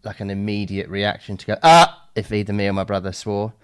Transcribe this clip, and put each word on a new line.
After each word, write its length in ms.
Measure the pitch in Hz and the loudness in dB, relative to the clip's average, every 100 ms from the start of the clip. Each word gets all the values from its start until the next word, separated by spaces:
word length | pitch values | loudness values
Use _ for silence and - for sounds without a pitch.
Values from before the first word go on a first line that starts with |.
like, 160 | 113 101 | -14 -10
an 100 | 101 | -8
immediate 580 | 98 104 104 101 98 - | -6 -4 -4 -4 -6 -6
reaction 480 | 98 101 - - 98 | -4 -2 -4 -8 -12
to 100 | - | -6
go, 100 | 104 | 2
Ah, 460 | - 165 - - - | 8 8 8 2 -10
if 180 | - 101 | -8 -4
either 200 | 107 101 | -4 -2
me 140 | 104 101 | 0 0
or 60 | |
my 120 | 98 | 0
brother 280 | 95 98 95 | -2 -2 -4
swore. 400 | 95 - 101 107 113 | -8 -6 -4 -4 -6